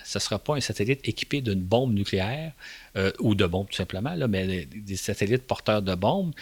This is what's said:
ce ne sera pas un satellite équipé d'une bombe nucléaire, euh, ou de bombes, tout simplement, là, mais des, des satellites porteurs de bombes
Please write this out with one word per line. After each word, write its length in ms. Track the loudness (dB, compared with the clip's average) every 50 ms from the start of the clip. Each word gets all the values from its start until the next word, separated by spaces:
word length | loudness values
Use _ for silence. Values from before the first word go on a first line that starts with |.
| -12
ce 160 | -6 -4 -2
ne 20 |
sera 160 | -2 0 -2 -2
pas 180 | 0 0 0
un 40 | 0
satellite 480 | 0 -2 -2 0 0 0 0 0 0 -4
équipé 340 | -4 -4 -4 -2 -2 -2
d'une 200 | 0 0 0 0
bombe 340 | 2 4 4 4 4 4 2
nucléaire, 560 | 2 0 0 0 0 0 0 -2 -4 -6 -8 -10 -14 -18 -18 -18 -18 -20 -8 -4
euh, 160 | 0 0 0 0 2
ou 140 | 2 2 4
de 120 | 4 4 4
bombes, 200 | 4 0 0 -2
tout 80 | -4
simplement, 380 | -4 -4 -4 -2 -4 -4 -2 -2
là, 140 | 0 0 2
mais 180 | 2 2 2
des, 200 | 0 0 -2 -4
des 300 | -6 -12 -12 -8 -8 -6
satellites 520 | -6 -4 -4 0 0 2 2 2 0 2 -2
porteurs 340 | -4 -2 0 0 2 2
de 140 | 2 0 0
bombes 360 | 2 2 2 2 2 0 -2 -4 -6